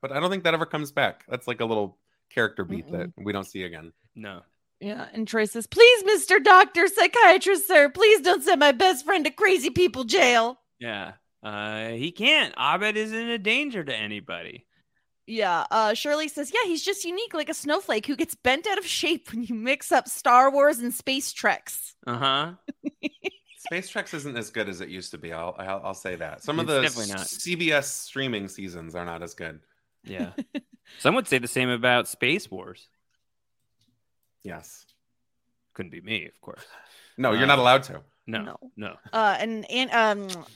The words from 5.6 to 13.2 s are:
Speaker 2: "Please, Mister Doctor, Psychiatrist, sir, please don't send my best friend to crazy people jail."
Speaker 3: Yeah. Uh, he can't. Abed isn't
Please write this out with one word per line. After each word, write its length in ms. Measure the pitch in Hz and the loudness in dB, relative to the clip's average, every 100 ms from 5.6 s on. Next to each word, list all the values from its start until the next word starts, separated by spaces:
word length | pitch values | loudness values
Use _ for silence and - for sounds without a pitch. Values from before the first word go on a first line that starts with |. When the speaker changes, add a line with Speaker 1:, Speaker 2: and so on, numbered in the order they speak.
| - | -4
Speaker 2:
"Please, 380 | - 466 480 | 8 8 8
Mister 340 | 381 403 - 359 | 4 0 4 4
Doctor, 480 | 277 370 392 349 370 | 8 8 8 4 2
Psychiatrist, 800 | - 349 480 403 359 - 381 - | 2 2 8 8 8 4 0 4
sir, 220 | 349 285 | 6 6
please 320 | 349 427 415 | 6 6 6
don't 220 | 302 349 | 6 2
send 160 | 294 330 | 4 6
my 120 | 294 | 6
best 320 | 240 277 262 | 6 4 4
friend 200 | 302 381 | 0 0
to 60 | 302 | 0
crazy 380 | - 403 370 277 | 2 2 4 2
people 340 | 254 359 262 | 2 2 2
jail." 560 | 233 359 254 240 233 262 _ _ | 0 4 6 6 2 -2 _ _
Speaker 3:
Yeah. 340 | 117 104 87 - _ _ | -8 -8 -8 -14 _ _
Uh, 460 | 107 104 107 107 113 | -10 -8 -6 -6 -8
he 220 | 117 156 | -6 -6
can't. 420 | 170 240 311 175 - | -2 2 2 2 -2
Abed 400 | 135 175 214 214 | 0 0 0 -2
isn't 320 | 220 226 | -4 -6